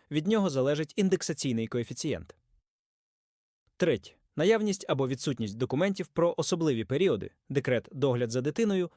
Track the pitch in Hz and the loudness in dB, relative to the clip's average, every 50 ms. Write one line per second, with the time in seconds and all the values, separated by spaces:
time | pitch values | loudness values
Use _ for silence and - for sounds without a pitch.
0 | _ - 147 151 156 190 220 214 196 180 139 135 127 139 147 147 160 - - - | _ -6 -4 -2 0 2 2 2 2 0 0 0 2 2 0 0 -2 -4 -2 0
1 | 196 190 190 170 - - 160 - - 139 120 113 113 113 - 123 117 - 131 - | 2 2 2 0 0 -2 -4 -2 -2 -2 0 -2 -2 -2 -4 -4 -4 -6 -6 -6
2 | - 156 113 82 82 - - _ _ _ _ _ _ _ _ _ _ _ _ _ | -4 -4 -4 -4 -8 -12 -20 _ _ _ _ _ _ _ _ _ _ _ _ _
3 | _ _ _ _ _ _ _ _ _ _ _ _ _ _ _ - 185 165 131 95 | _ _ _ _ _ _ _ _ _ _ _ _ _ _ _ 0 2 2 2 0
4 | - - - _ _ _ - - 156 196 226 220 214 208 190 - - - 151 131 | -2 -8 -20 _ _ _ -2 0 4 4 4 4 2 0 -2 -2 -2 -2 -2 0
5 | 135 127 131 127 - 156 143 - 113 101 98 113 127 120 143 139 180 202 190 - | 0 -2 -2 -2 -2 -2 -2 -2 -4 -4 -4 -4 -2 0 0 0 0 0 0 -4
6 | 180 - - - 170 170 165 - 156 - 185 165 165 156 127 113 110 - 131 147 | -6 -4 0 2 2 2 2 0 -2 0 0 0 2 2 0 0 0 -2 0 2
7 | 190 185 131 101 - - _ _ _ - 135 139 - - 123 113 - - - 135 | 2 2 2 0 -2 -8 _ _ _ -4 -2 -2 0 2 0 0 -2 -4 -4 0
8 | 135 139 123 120 123 113 117 127 123 147 147 - 226 208 196 185 175 165 _ | 0 2 2 2 0 0 0 -2 -2 -2 0 0 0 2 2 0 0 -2 _